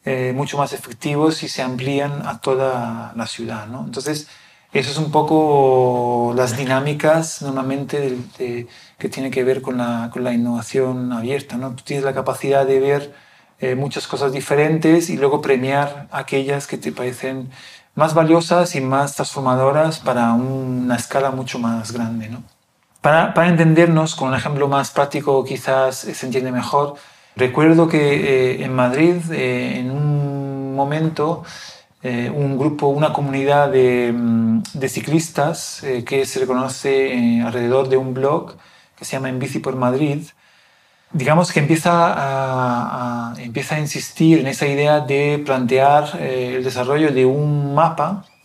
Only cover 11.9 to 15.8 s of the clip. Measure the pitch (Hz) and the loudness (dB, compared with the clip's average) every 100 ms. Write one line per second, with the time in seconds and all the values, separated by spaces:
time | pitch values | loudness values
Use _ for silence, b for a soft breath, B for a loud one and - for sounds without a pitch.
11.9 | 143 135 135 131 131 135 139 135 135 139 | -4 -2 -2 -4 -4 0 2 4 2 2
12.9 | 143 143 b b b b b 131 127 139 | 0 -4 b b b b b -4 -2 -4
13.9 | 143 - 127 139 135 - 143 151 160 160 | -6 -8 -2 -2 -2 0 2 2 4 4
14.9 | 165 165 131 139 147 - 131 131 143 | 4 4 0 2 2 2 0 2 0